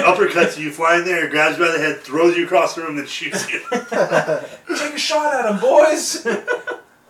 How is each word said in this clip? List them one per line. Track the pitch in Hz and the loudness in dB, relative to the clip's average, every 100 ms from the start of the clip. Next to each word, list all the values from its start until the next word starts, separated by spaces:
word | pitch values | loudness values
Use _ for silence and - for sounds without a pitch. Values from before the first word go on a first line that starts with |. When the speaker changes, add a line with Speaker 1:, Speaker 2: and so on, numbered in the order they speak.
Speaker 1:
uppercuts | - 208 185 170 165 151 | 4 4 2 2 0 0
you, | 151 | -8
fly | 151 165 175 | -2 2 2
in | 180 | 0
there, | 170 147 | -2 -2
grabs | 151 156 151 | 0 0 2
you | 170 | 0
by | |
the | 160 | 0
head, | 151 - | -2 -4
throws | - 147 175 175 | -4 2 4 4
you | |
across | - 175 165 175 | 2 2 2 -2
the | |
room, | 165 147 | -6 -6
then | 143 | -8
shoots | - 156 190 - | -8 -6 -6 -4
you. | 135 - | -6 -4
<laughs> | |
Speaker 2:
Take | 240 - - - 165 - 147 - - - 320 294 | -6 -2 -2 0 0 0 -2 -4 -14 -8 -6 -6
a | 294 | -4
shot | - 302 294 | -2 0 0
at | 269 226 | 0 0
him, | 196 | 0
boys! | 220 311 311 330 - - | 4 6 6 4 -4 -6
<laughs> | - - - - - - - _ _ | -4 -4 -4 -6 -6 -12 -12 _ _